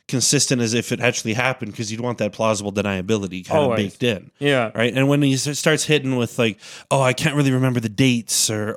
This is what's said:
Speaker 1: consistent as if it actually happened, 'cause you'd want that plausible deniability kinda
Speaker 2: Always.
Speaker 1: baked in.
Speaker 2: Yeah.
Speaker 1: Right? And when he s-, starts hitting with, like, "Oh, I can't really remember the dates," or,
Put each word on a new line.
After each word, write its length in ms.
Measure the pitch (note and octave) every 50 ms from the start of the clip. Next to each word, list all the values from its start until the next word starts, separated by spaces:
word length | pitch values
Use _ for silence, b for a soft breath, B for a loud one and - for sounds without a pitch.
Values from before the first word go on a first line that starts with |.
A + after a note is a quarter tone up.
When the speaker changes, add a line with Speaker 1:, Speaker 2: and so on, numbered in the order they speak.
| b
Speaker 1:
consistent 540 | - C#3 B2 - - D3 C3+ - - C#3 B2
as 120 | A#2 A2 A#2
if 200 | A#2 - - B2+
it 80 | A2
actually 320 | A#2 B2 A#2 - - A2+ G#2+
happened, 420 | A#2+ B2 C3 C3 - A#2 G#2 F2+
'cause 160 | - A2+ G2+
you'd 80 | A2 A2+
want 180 | A#2+ B2 A#2 -
that 120 | G#2+ G2+
plausible 400 | - - A2 A2 A2 F#2+ G2+ G2+
deniability 760 | G2 G#2 G2 G2+ G2 F#2 F2+ G2+ A2 G#2 G2 F2+ F#2 F#2 F#2
kinda 100 | - D#3 D#3
Speaker 2:
Always. 300 | C#3+ B2+ A2+ A2 G2+ F#2 -
Speaker 1:
baked 60 | - B2+
in. 280 | A#2+ G#2 F2+ - - _ -
Speaker 2:
Yeah. 320 | C#3 C#3+ C#3 B2+ A#2 G#2+ -
Speaker 1:
Right? 200 | A2 A#2 A#2+ -
And 160 | C3 C3+ C#3
when 120 | C#3+ D3
he 120 | C#3+ C3+ C3+
s-, 260 | B2+ - D3 C#3+ -
starts 240 | - D#3+ D#3 - -
hitting 320 | - D3+ C#3+ C3 C3 C3
with, 240 | B2 A#2 - - -
like, 180 | A#2 A2+ G2 B B B B B B B
"Oh, 120 | - C3+
I 100 | C3 B2+
can't 240 | B2 - - D#3 C#3+
really 160 | D3 C#3 C3+
remember 300 | C3 B2+ C3 C3 A#2+ B2
the 80 | A2+ A2
dates," 600 | G2 C3 C3+ C3 B2 A#2 - - - - - -
or, 240 | A2 G#2+ G#2+ G#2+ -